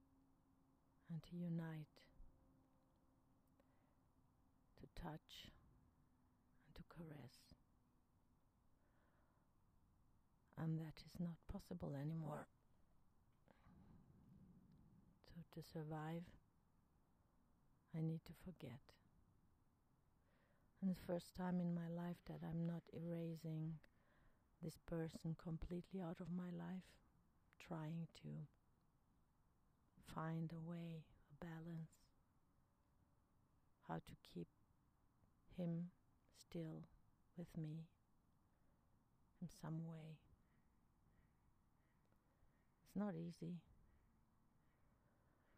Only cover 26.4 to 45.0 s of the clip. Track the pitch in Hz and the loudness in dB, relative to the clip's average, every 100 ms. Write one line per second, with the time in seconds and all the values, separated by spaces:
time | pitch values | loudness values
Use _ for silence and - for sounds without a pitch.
26.4 | 180 170 170 185 - - - - - - | 2 0 0 -2 -4 -16 -20 -20 -20 -20
27.4 | - - - 165 156 165 160 - 151 151 | -20 -12 -2 0 2 2 0 -4 -4 -4
28.4 | 151 - - - - - - - - - | -4 -10 -20 -20 -20 -20 -20 -20 -20 -20
29.4 | - - - - - - - 165 160 165 | -20 -20 -20 -20 -20 -18 -4 0 4 4
30.4 | 160 165 160 170 170 160 - - - 147 | 2 0 -2 -2 -2 -6 -8 -18 -16 -6
31.4 | 170 160 165 165 160 - - - - - | -4 -4 -2 -2 -4 -8 -20 -20 -20 -20
32.4 | - - - - - - - - - - | -20 -20 -20 -20 -20 -20 -20 -20 -20 -20
33.4 | - - - - - 165 - - - 175 | -20 -20 -20 -14 -2 -2 -2 -12 -8 -6
34.4 | 170 - - - - - - - - - | -6 -10 -20 -20 -20 -20 -20 -20 -20 -20
35.4 | - - 170 165 175 - - - - - | -10 0 4 4 2 -4 -20 -20 -20 -20
36.4 | - 175 160 160 160 - - - - - | -6 -2 -2 -2 -8 -14 -20 -20 -14 -10
37.4 | 170 165 156 160 160 - - - - - | -4 -2 0 0 -4 -12 -20 -20 -20 -20
38.4 | - - - - - - - - - - | -20 -20 -20 -20 -20 -20 -20 -20 -16 -4
39.4 | 175 - 156 160 165 160 156 156 - - | -4 -2 0 0 0 -4 -6 -10 -12 -20
40.4 | - - - - - - - - - - | -20 -20 -20 -20 -20 -20 -20 -20 -20 -20
41.4 | - - - - - - - - - - | -20 -20 -20 -20 -20 -20 -20 -20 -20 -20
42.4 | - - - - - 196 208 165 170 - | -20 -20 -20 -20 -2 2 4 2 -2 -2
43.4 | 165 175 - - - - - - - - | -2 -2 -6 -20 -20 -20 -20 -20 -20 -20
44.4 | - - - - - - | -20 -20 -20 -20 -20 -20